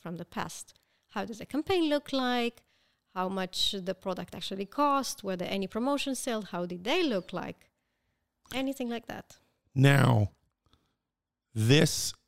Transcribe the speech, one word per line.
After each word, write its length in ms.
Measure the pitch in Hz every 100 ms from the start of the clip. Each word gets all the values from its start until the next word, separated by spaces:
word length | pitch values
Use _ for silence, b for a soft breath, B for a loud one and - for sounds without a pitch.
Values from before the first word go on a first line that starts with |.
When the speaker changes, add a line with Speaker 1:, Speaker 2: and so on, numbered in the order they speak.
Speaker 1:
from 160 | 165 170
the 80 | 175
past. 480 | 214 170 - - _ _ _ _
How 120 | 214
does 160 | 196 220
a 60 | -
campaign 440 | 277 311 370 311
look 220 | 294 -
like? 520 | 269 247 247 233 - _ _ _ _ _ 190
How 140 | 190
much 460 | 190 185 - - 196
the 140 | 180 185
product 400 | 190 180 180 -
actually 300 | - 190 196
cost? 580 | - 294 277 - -
Were 140 | 196 180
there 100 | 175
any 180 | 196 190
promotions 520 | 220 262 277 277 247
sold? 300 | 262 220 190
How 160 | 175 175
did 180 | 175
they 180 | 202 349
look 300 | 320 196 -
like? 380 | 175 - - _ _ _ _ _ _ _ _ -
Anything 360 | 262 269 269 240
like 160 | 233 226
that. 320 | 214 - - _ _ _
Speaker 2:
Now, 580 | 135 139 139 127 113 101 _ _ _ _ _ _ _ _ _ _ _ _ 110
this 580 | 110 147 156 - - -